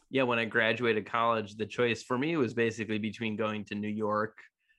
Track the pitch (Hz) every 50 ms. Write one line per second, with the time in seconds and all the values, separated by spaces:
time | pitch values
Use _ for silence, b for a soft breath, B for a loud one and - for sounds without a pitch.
0 | _ _ - 135 131 123 120 117 117 107 101 117 110 113 117 110 123 117 107 107
1 | 98 - - 117 117 117 113 110 107 104 104 110 107 104 - - 123 120 110 -
2 | - - 131 123 143 160 170 156 123 107 98 120 117 113 110 113 107 98 107 107
3 | 107 110 104 - 117 110 107 104 110 107 107 107 98 - 104 104 104 107 107 107
4 | 107 104 104 104 107 110 - - - - _ _ _ _ _